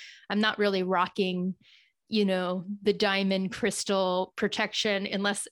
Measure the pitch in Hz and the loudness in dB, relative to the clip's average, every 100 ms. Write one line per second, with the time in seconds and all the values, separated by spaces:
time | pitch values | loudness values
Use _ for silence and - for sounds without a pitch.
0 | - - - 202 214 - 208 190 185 185 | -20 -18 -4 0 0 2 2 2 2 2
1 | 180 - 185 180 185 185 _ - _ _ | 0 0 0 0 -2 -4 _ -20 _ _
2 | _ 214 202 185 180 185 180 202 208 202 | _ 0 2 2 0 -4 -6 -2 0 2
3 | 208 196 196 190 190 - 202 - - 196 | 2 2 2 2 0 -2 -2 -2 0 0
4 | 185 180 185 - 208 220 - - 220 196 | 2 0 -2 -2 -2 0 -2 -2 0 -2
5 | 196 - 202 196 - | -2 -2 -2 -2 -4